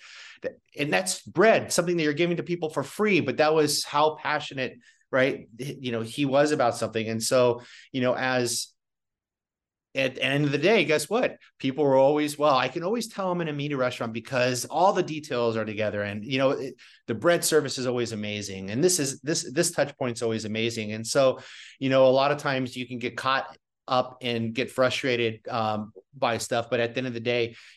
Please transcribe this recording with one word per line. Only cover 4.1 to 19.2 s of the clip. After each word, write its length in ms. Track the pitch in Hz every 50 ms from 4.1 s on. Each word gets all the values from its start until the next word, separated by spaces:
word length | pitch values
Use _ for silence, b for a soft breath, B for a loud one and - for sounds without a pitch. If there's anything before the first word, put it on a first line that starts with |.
| 156
passionate, 640 | - - 139 151 151 147 - 143 135 131 117 - b b b b b b _
right, 360 | - 131 131 139 - - - - 107 117
you 340 | 131 147 147 147 139 123
know, 100 | 117 113
he 240 | 113 113 - - 143
was 260 | 135 127 139 143 151
about 260 | 151 151 127 120 110 -
something. 300 | 113 110 110 113 110 110
And 140 | 113 113
so, 400 | 113 - 135 127 123 123 117 B B B B B B B
you 100 | - 135
know, 140 | 123 127 123
as 540 | - 127 131 127 127 123 117 117 - - - _ _ _ _ _ _ _ _ _ _ _ _ _ _ _ _ _ _ _ _ _ _ _ _ -
at 200 | 135 135 131 127
the 80 | - -
end 220 | 131 139 143 151
of 60 | 147
the 60 | 143 143
day, 260 | 143 185 226 214 160
guess 240 | 139 151 151 151 -
what? 280 | 196 240 240 - - b b b b -
People 260 | - 135 131 151 151
were 140 | 139 131 131
always, 400 | 135 135 151 151 151 147 147 -
"Well, 180 | 143 151 143
I 120 | 160 156 -
can 160 | - 170 165
always 240 | 185 220 247 214 -
tell 240 | - - 190 185
I'm 100 | 180 175
in 60 | 170 156
a 60 | 147
meat 220 | 143 143 147 147
restaurant 380 | 131 127 123 123 - 127 113 110
because 520 | 117 113 - 135 127 123 127 127 123 -
all 280 | - - 156 175 196 196
the 80 | 185
details 560 | 170 - 156 151 143 - 131 120 120 117 110 113
are 80 | 107
together." 380 | 107 104 101 107 104 101 104 104
And, 200 | 101 101 107 101
you 140 | 110 127 131
know, 140 | 135 135
it, 240 | 143 - 127 135 - b b b b b b -
the 80 | 117
bread 280 | 101 107 170 170 170 170
service 360 | - 160 151 143 131 - -
is 80 | 127 127
always 240 | 123 123 120 104
amazing. 580 | 110 104 107 104 104 104 101 98 95 95 95 95
And 140 | 104 127 160
this 160 | 180 180 -
is, 200 | 143 131 131 -